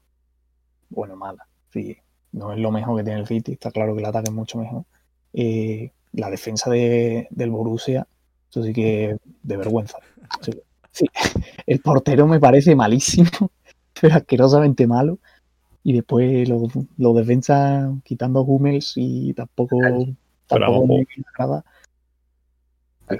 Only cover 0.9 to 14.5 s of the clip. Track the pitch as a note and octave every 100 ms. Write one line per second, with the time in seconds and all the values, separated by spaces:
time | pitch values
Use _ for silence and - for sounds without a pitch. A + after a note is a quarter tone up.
0.9 | - G2+ F#2+ G2 F#2+ _ _ _ A2 G2+
1.9 | - _ _ _ G#2+ G#2 G#2 A2 G#2+ A#2
2.9 | A2+ G#2+ G#2+ G#2 A2+ A#2 C3 A2+ A2 G#2+
3.9 | G#2+ G#2+ A2+ A2 A2 A2 A#2 A2+ D3 -
4.9 | _ _ _ _ - A#2 A2 A2 A2 B2
5.9 | _ _ - G#2 G2 A2+ G#2+ B2+ A#2+ A#2+
6.9 | A#2+ A#2 A#2 - - A#2 A2 A2+ A2+ -
7.9 | C3 - _ _ _ _ B2 A2 A2 A2
8.9 | G#2+ G#2+ G#2+ _ _ A#2 G2 G#2+ A2+ G#2
9.9 | - - _ - - - - - _ _
10.9 | - - - - - - - - - D3+
11.9 | C3+ - C3+ D3+ D#3+ C#3 C#3 D#3+ C#3 G#2+
12.9 | B2+ - - E3+ - G3 _ _ _ _
13.9 | - D#3+ D#3 - B2 C3